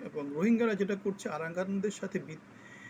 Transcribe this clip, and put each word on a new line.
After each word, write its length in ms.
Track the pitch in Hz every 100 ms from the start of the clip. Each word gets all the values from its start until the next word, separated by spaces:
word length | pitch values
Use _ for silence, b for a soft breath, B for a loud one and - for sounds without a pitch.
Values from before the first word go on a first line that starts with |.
এবং 260 | - 151 143
রোহিঙ্গারা 400 | 147 214 226 233
যেটা 220 | 202 196 196
করছে, 320 | 202 190 214
আরাকানদের 640 | 151 165 175 190 196 208
সাথে 280 | - 190 160
বি-, 180 | 139 156 - B B B